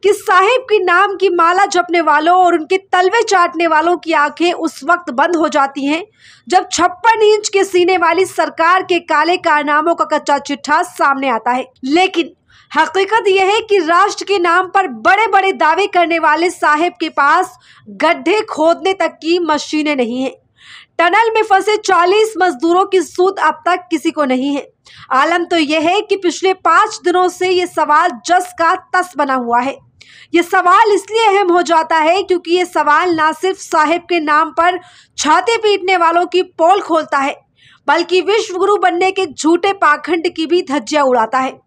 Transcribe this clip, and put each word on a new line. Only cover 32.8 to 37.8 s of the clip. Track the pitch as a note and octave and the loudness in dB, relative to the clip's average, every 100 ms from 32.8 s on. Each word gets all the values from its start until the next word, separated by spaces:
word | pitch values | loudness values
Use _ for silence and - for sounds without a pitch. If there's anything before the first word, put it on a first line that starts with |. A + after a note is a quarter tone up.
| D4 D4 F4+ D#4+ | 2 2 2 0
ना | D#4 | -2
सिर्फ | D#4 F#4 F#4+ | -2 -4 -6
साहिब | - E4 D4+ F4 | -4 0 0 -2
के | F4 F4 | -2 -4
नाम | D4+ D4+ D#4 | 0 0 0
पर | C#4+ E4+ F4+ - - _ - | 0 -2 -2 -14 -20 _ -8
छाती | C#4+ E4 F#4 A#4 | 0 0 2 0
पीटने | G#4+ G4 F4+ F#4 | 0 -2 0 0
वालों | E4 E4+ F4 | 2 0 0
की | F4+ | -2
पोल | F4+ - E4 G4 | -4 0 2 2
खोलता | - D#4+ D4+ C#4+ | 0 -2 0 -2
है, | C#4 - _ _ _ _ | -2 -6 _ _ _ _